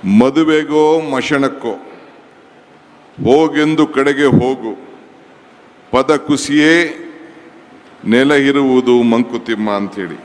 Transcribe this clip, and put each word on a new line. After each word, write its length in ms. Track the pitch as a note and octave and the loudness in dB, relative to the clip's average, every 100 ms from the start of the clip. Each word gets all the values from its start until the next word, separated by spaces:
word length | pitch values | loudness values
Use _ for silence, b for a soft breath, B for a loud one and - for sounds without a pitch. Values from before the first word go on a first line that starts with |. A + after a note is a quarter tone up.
| F#2+ G#2 | 2 4
"ಮದುವೆಗೋ 920 | B2+ C#3 D#3 D#3 D3+ D3+ D3+ D#3+ D#3 | 4 2 2 0 0 0 2 0 -2
ಮಶಣಕ್ಕೋ 600 | C3 B2 D3 C3+ - A#2 G2 - - - - - - _ - _ - _ - - - | -6 -2 -2 -2 -4 -10 -10 -14 -20 -20 -20 -20 -20 _ -20 _ -20 _ -20 -20 -8
ಹೋಗೆಂದು 600 | G#2+ C#3 D#3+ C#3+ D3+ D#3 D3+ | 0 2 2 0 -2 0 0
ಕಡೆಗೆ 380 | C3+ C#3 C#3+ | 0 -2 0
ಹೋಗು, 540 | C#3+ A#2+ B2 C3 A2+ F#2+ - - - - - - _ _ _ _ _ | 2 2 0 -4 -8 -12 -18 -20 -20 -20 -20 -20 _ _ _ _ _
ಪದ 260 | B2 C3+ C3+ | -2 0 -2
ಕುಸಿಯೇ 800 | - C#3 C3+ D3 D#3 E3 E3 - - - - - - - - - - - F2+ | 0 -4 -2 0 2 2 0 -8 -18 -20 -20 -20 -20 -20 -20 -20 -20 -12 0
ನೆಲ 260 | A#2 C#3 | 2 4
ಇರುವುದು 680 | C#3+ C#3 C#3 C3+ B2+ B2 B2 | 2 2 0 2 2 4 2
ಮಂಕುತಿಮ್ಮ" 680 | A#2+ A#2 A#2+ A#2 A#2 G#2+ G#2+ | 4 0 -2 -6 -8 -6 -4
ಅಂಥೇಳಿ 480 | G2+ G2 G2+ F2 D2+ | -4 -6 -8 -10 -12